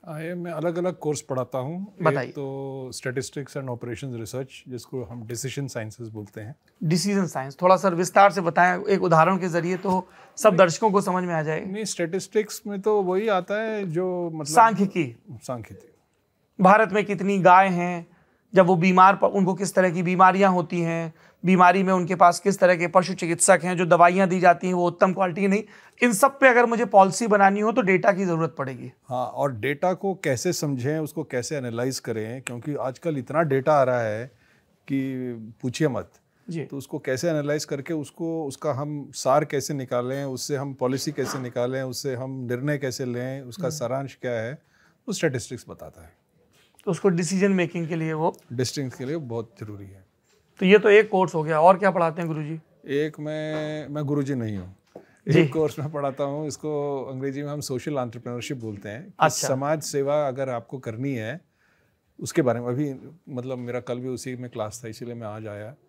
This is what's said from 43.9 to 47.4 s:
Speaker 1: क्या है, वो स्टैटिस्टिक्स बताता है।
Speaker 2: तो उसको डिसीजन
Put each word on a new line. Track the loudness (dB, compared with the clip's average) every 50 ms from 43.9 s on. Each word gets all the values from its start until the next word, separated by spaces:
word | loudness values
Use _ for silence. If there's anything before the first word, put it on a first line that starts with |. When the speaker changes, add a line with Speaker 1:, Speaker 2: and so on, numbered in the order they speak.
| -4 -6 -6 -8 -12 _
Speaker 1:
क्या | -8 -6 -4
है, | -4 -6 -6 -10 -14 _ _ _ _ _ _ _ _ _ -8
वो | -6
स्टैटिस्टिक्स | 0 0 0 0 -2 -8 -8 -14 -16 -14 -16
बताता | -18 -18 -18 -20 _ -20 -20
है। | -20 _ _ _ _ _ _ _ _ _ _ _ _ _ _ _
Speaker 2:
तो | -4
उसको | -4 2 2 2
डिसीजन | 2 2 0 0 0 2